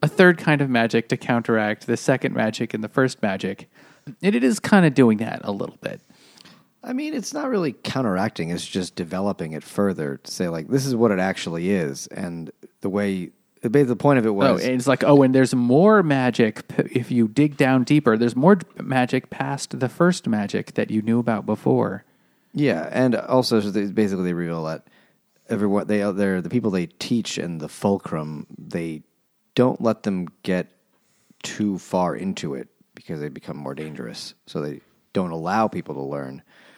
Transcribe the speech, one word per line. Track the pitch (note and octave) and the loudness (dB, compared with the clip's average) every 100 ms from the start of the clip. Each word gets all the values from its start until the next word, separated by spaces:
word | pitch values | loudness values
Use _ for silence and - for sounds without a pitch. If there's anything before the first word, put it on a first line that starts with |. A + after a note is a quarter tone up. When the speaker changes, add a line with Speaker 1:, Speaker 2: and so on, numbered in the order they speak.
Speaker 1:
a | D3+ | -2
third | - F#3 E3+ | 6 6 6
kind | - D3 | 2 2
of | C#3 | 2
magic | A#2+ A2+ A2+ - | 2 2 0 0
to | B2+ | -4
counteract | - A#2+ A2+ A2+ G#2+ G#2+ - | 0 0 2 0 0 -4 -4
the | A#2 | -4
second | - C3 - - | 0 0 0 -2
magic | A2 - A#2+ | -2 -2 -6
and | G#2+ | -6
the | G#2+ | -4
first | - C3 - | 0 0 0
magic. | G#2 F#2+ F#2 G2+ - _ - _ - A#2+ | -4 -2 -6 -8 -14 _ -20 _ -20 -4
And | F3+ A3+ | 0 2
it | |
is | B3+ G#3+ | 2 0
kinda | - G3+ E3+ | 4 6 6
doing | C3+ B2 G#2 | 6 6 4
that | A2+ - | -2 -8
a | - | -8
little | G2+ B2+ - | -6 -8 -8
bit. | - - _ _ _ _ - - _ _ | -12 -12 _ _ _ _ -20 -20 _ _
Speaker 2:
I | - | -10
mean, | B3+ D4+ | -8 -6
it's | D4+ G3 D4 | -8 -8 -8
not | C#4+ | -4
really | A3 D#3+ | -2 -2
counteracting. | G#2+ - C3+ A#2+ F#2 G#2+ - E2 | -4 -6 -4 -2 0 -2 -4 -6
It's | F2 - | -6 -6
just | G2 F2+ - | -6 -6 -8
developing | E2+ F2+ G2+ F#2+ E2 | -8 -4 -4 -4 -6
it | D#2 | -10
further | - - G2+ E2 D2 C2+ | -10 -2 -2 -2 -6 -8
to | - | -10
say, | - F2+ | -6 -6
like, | E2 D#2 | -6 -2
this | C3+ C3+ | -2 0
is | A#2+ | 2
what | A#2 | 2
it | F#2+ | 2
actually | F#2 F#2 - E2+ F2+ | -2 -4 -6 -4 -2
is. | G2 D#2 C#2 - | 0 -2 -6 -12
And | - F#2+ E2+ D#2+ - - _ | -10 -10 -10 -12 -16 -20 _
the | G2+ | -4
way, | G2 G2+ F#2+ F2 _ _ _ | -2 -2 -4 -8 _ _ _
the, | B2 C3 | 0 2
the | C3 A#2+ | 2 2
point | C#3+ C3+ | 4 4
of | A2 | 2
it | |
Speaker 1:
Oh, | |
Speaker 2:
was | G2+ C3+ A2 | 2 2 2
Speaker 1:
and | B2+ | 0
it's | B2+ B2 | 0 0
like, | B2+ | 2
oh, | - C#3+ | 6 6
and | C3 C3 | 8 6
there's | C3 | 4
more | C3 A#2+ C3+ G3 G#3+ | 2 4 6 6 6
magic | E3 C3+ B2+ A#2 A2 - - | 4 2 2 2 2 0 -10
p-, | - D3 B2+ | -4 -2 -2
if | B2 | -2
you | A#2+ A2+ | 2 2
dig | A2 D3 C#3+ | 4 0 2
down | C3+ C3 | 2 4
deeper. | A#2+ D3 C3+ A2 | 4 2 4 2
There's | A#2+ A#2+ | 2 4
more | D#3 G3+ | 6 6
d-, | - - | 2 -12
magic | A#2+ C3 B2+ B2+ - | -2 0 2 0 -4
past | - C#3 C#3 - B2+ | -6 -6 -6 -8 -4
the | B2+ | -4
first | - E3+ F3+ - | 2 2 2 0
magic | A2 G2+ G2+ - | -2 -2 -4 -6
that | - G#2+ | -4 -2
you | G#2+ | -2
knew | G#2+ A#2 | 0 0
about | A#2+ A2 G2+ | 0 -2 -2
before. | G#2+ - B2+ G#2+ - _ _ _ _ _ | -2 0 2 0 -4 _ _ _ _ _
Speaker 2:
Yeah, | C#3+ D3 E2 D#2 | -2 0 0 -2
and | - B2+ A2+ | 0 2 0
also, | - C3 B2 A2+ | 0 0 2 2
so | G2+ | 0
they, | G2+ G2+ | -2 -2
basically | F#2 G#2 F#2+ F2+ | 0 0 0 -2
they | |
reveal | E2+ E2+ E2 | -2 -4 -4
that | D#2 D#2+ _ _ _ _ _ _ - | -6 -8 _ _ _ _ _ _ -6
everyone, | A3+ G#2 G3 G#2+ | -2 0 0 0
they, | G#2 G2+ | -2 0
they're, | F#2+ G2+ F#2 | 0 0 0
the | F2 | -2
people | B2 A2+ | -2 0
they | F#2 E2+ | -2 -4
teach | - - A#2+ - - | -8 -4 -2 -2 -6
in | F2 E2+ | -6 -8
the | D3+ | -10
Fulcrum, | - G#2 F#3+ - - D2+ D2+ - - | -4 0 0 -2 -6 -6 -10 -14 -18
they | - F#2 E2 D#2 - _ _ _ _ | -10 -8 -6 -10 -14 _ _ _ _
don't | - B2+ - | 0 2 2
let | A#2 G#2+ | -2 -2
them | A2 F#2+ F2 - | -2 -4 -6 -8
get | - F#2 - _ _ _ _ _ _ _ | -4 -4 -4 _ _ _ _ _ _ _
too | - - G#2 F#2 | -12 -4 -4 -4
far | - F#2+ F2+ A#1 | -4 -2 -2 -2
into | F#2+ F#2+ D#2+ C2+ | -6 -6 -8 -8
it | - _ _ - | -12 _ _ -20
because | - D2+ | -14 -10
they | D2 | -10
become | C2 - D2 | -12 -14 -12
more | C#2 C#2 | -12 -10
dangerous. | D#2 C#2+ A1+ - - - _ | -12 -12 -14 -14 -16 -18 _
So | - | -8
they | D2 D2 _ _ _ | -8 -10 _ _ _
don't | G2 F2+ | -4 -4
allow | E2 E2 G#2 A2 | -4 -2 0 0
people | F2+ - C#2 | -4 -10 -8
to | |
learn. | C#2 C#2+ C2+ C#2 _ _ - | -8 -8 -10 -14 _ _ -20